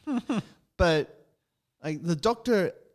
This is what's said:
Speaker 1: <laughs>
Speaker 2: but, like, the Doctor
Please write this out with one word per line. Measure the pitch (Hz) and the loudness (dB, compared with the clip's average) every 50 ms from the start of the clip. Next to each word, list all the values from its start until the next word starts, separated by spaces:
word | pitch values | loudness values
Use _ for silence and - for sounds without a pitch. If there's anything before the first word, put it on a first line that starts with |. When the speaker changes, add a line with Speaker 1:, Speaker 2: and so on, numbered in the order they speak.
| - | -8
Speaker 1:
<laughs> | 311 277 240 - - 269 208 - - - _ _ _ _ - | -6 -6 -4 -4 -4 -4 -4 -4 -8 -14 _ _ _ _ 2
Speaker 2:
but, | 185 170 160 156 139 - - - _ _ _ _ _ _ _ _ _ _ _ _ - | 2 4 4 2 0 -4 -8 -20 _ _ _ _ _ _ _ _ _ _ _ _ -8
like, | 156 156 151 165 | -8 -8 -6 -4
the | 170 170 | -4 -2
Doctor | 151 - 220 233 226 - 247 233 202 180 - - - - _ _ | 0 0 0 0 0 0 0 2 2 2 0 -4 -8 -20 _ _